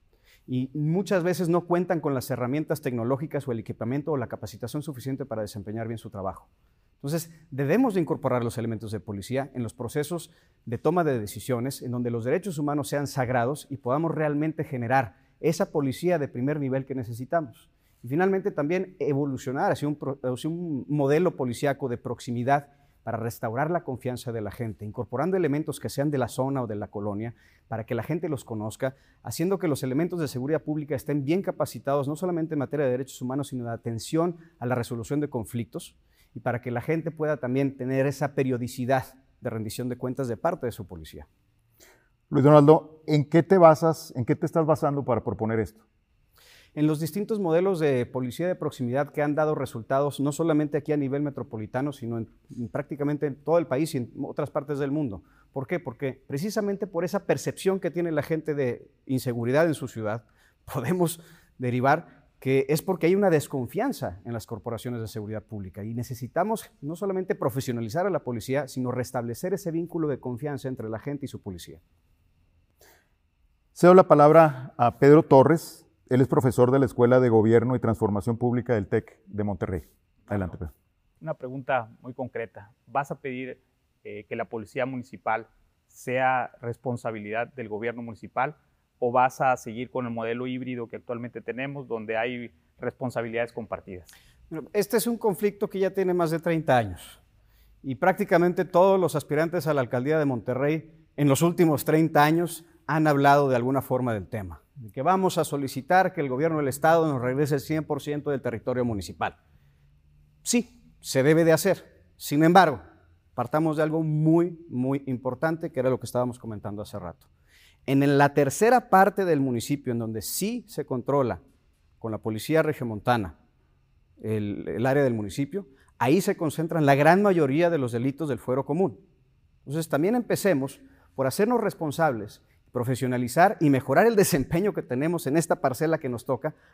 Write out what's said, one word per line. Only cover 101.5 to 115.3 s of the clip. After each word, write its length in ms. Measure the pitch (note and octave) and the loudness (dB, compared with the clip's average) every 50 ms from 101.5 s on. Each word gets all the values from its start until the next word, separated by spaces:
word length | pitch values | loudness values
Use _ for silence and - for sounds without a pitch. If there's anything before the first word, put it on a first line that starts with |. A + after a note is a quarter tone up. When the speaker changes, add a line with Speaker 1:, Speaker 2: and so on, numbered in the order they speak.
| E3+ E3+ F3 E3 D3 B2 - | 4 4 4 4 4 2 2
Speaker 1:
treinta 400 | - D#3 D#3 E3 D#3 D#3+ D3 D3 | 2 4 4 4 4 6 4 6
años 400 | D3+ D#3+ E3 F3 E3 - - - _ _ _ - | 6 4 2 0 -2 -6 -10 -16 _ _ _ -6
han 200 | - - D#3 D#3 | -4 0 2 2
hablado 400 | D#3 D3 C#3+ C#3 C#3 C#3+ C#3+ C#3+ C3+ | 2 2 4 6 6 6 6 6 4
de 60 | C3 | 2
alguna 260 | A#2+ A#2+ B2+ C3+ C3+ | 2 2 0 -2 -2
forma 320 | B2 - B2+ B2+ B2+ B2 A2+ | -2 -2 -2 -2 -2 -2 -4
del 140 | G#2 F2+ | -4 -6
tema, 360 | - - A2 F#2+ F2 D#2+ - _ _ - | -8 -10 -10 -10 -10 -14 -16 _ _ -20
de 160 | C#3+ A#2 G#2 | -20 -18 -14
que 120 | - C3+ C3 | -8 -4 0
vamos 340 | E3 F#3 F#3+ F#3+ F3 D#3+ | 2 2 2 2 0 0
a 80 | E3+ D#3 | 0 -2
solicitar 640 | - D#3 C#3+ C#3+ C3 - C#3 A#2+ - F3+ F#3 F#3 F3+ | -2 -2 -4 -4 -4 -6 -6 -2 2 4 4 4 2
que 100 | - E3 | 0 -2
el 60 | C#3+ | -4
gobierno 300 | C3+ B2+ B2+ D#3 E3 D#3+ | -2 -2 0 0 0 0
del 100 | D3+ C#3+ | 0 -2
estado 400 | E3+ D3+ C#3+ D#3+ D#3+ E3 E3+ D#3+ | -2 -2 2 4 4 6 6 4
nos 140 | D#3 C#3 B2 | 2 0 0
regrese 340 | A#2+ B2+ C3 C#3 D3+ C3+ D3+ | -2 -2 0 0 0 0 0
el 60 | C#3 | -2
cien 240 | - - D#3 D#3 D3 | -2 -2 -4 -4 -2
por 160 | - D3+ C3+ | -4 -6 -6
ciento 300 | - D3 D3 D3 C3+ D3 | -4 -6 -6 -4 -4 -4
del 100 | C#3+ B2+ | -4 -2
territorio 420 | - A#2+ A2+ G#2 - C3 B2 B2+ B2 | -4 -6 -6 -6 -4 -4 -2 -2 -2
municipal. 540 | A#2+ A2 G2 E2+ F2 F2 - A2+ F#2+ - _ _ _ _ _ _ _ _ _ _ _ _ _ _ _ _ _ _ _ _ _ | -2 -2 -4 -6 -8 -6 -6 -6 -6 -6 _ _ _ _ _ _ _ _ _ _ _ _ _ _ _ _ _ _ _ _ _
Sí, 420 | - - - A#3+ - - - - _ - _ _ | -6 0 0 0 0 -2 -10 -20 _ -20 _ _
se 220 | - - - C3+ | -10 -2 2 4
debe 240 | B2+ D3 D#3+ D#3+ E3+ | 6 6 6 6 6
de 80 | E3 D#3+ | 6 4
hacer. 500 | D3+ - G3 E3 - - - _ _ _ _ _ | 4 4 2 0 0 -4 -20 _ _ _ _ _
Sin 260 | - - - D3 C#3+ D#3+ | -14 -6 -2 2 4 6
embargo, 380 | E3 F3+ F#3+ F3+ D#3 C3 G#2+ - - - _ _ _ _ _ _ _ - | 8 8 8 8 6 2 -4 -10 -18 -20 _ _ _ _ _ _ _ -8
partamos 420 | - A#2+ A#2 - D#3 D#3+ D#3+ D3+ | -6 -6 -2 0 0 0 0 0
de 60 | D3+ D3+ | 0 0
algo 200 | D#3 D#3 E3 D#3+ | 0 0 0 0
muy, 640 | D#3 D3+ D3+ D#3 D#3+ D#3+ E3+ E3+ F3+ E3+ D#3+ - - | 0 0 2 4 4 6 4 4 2 -2 -8 -14 -8
muy 340 | - B2 B2+ C3 C#3 C#3 C#3 | -4 -2 -2 0 -2 -2 -2
importante, 640 | C#3 B2+ A#2 - B2+ | -4 -6 -4 -4 -6